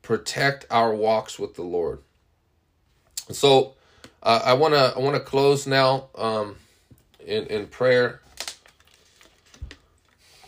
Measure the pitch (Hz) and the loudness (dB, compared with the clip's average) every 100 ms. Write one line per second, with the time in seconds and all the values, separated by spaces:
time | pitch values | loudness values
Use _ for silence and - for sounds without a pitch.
0 | - 110 - 147 139 139 - 117 117 107 | -6 -6 -4 -2 -2 -2 -2 0 0 0
1 | 110 110 - - 98 - 87 87 80 73 | 0 0 -2 -10 -12 -10 -6 -4 -4 -6
2 | _ _ _ _ _ _ _ _ _ _ | _ _ _ _ _ _ _ _ _ _
3 | _ - - - 143 135 - - _ _ | _ -16 -14 0 4 4 2 -6 _ _
4 | - _ 107 113 - 131 156 147 127 - | -20 _ 0 2 2 2 4 4 2 2
5 | 131 120 - 135 139 139 139 135 131 131 | -2 -2 -2 2 2 2 0 2 2 0
6 | - - 110 110 104 98 _ _ _ - | -4 -8 -6 -4 -6 -12 _ _ _ -20
7 | _ _ - 214 160 107 - - 127 123 | _ _ -8 -6 -4 -6 -8 -2 2 2
8 | 123 - _ - - - _ _ _ _ | 0 -4 _ -16 -14 -16 _ _ _ _
9 | _ _ _ _ _ _ - - _ _ | _ _ _ _ _ _ -20 -20 _ _
10 | _ _ _ _ | _ _ _ _